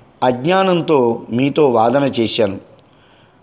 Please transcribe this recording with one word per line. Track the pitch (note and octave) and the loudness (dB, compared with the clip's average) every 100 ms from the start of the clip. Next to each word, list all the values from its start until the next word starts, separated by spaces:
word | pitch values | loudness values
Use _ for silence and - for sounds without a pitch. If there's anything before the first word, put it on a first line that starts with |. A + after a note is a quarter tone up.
| - _ | -20 _
అజ్ఞానంతో | B2+ B2 D#3 F#3+ F#3+ F3 D#3+ C#3+ A#2+ G2 - | -2 -2 0 0 2 0 0 2 2 -2 -4
మీతో | A#2 C#3 D3 C#3+ | -2 0 2 2
వాదన | A2+ A#2 C#3 | 2 2 2
చేశాను. | C3+ A#2 A2 - G2+ G2 - - _ _ _ _ _ _ | 0 -2 -2 -2 -2 -4 -14 -20 _ _ _ _ _ _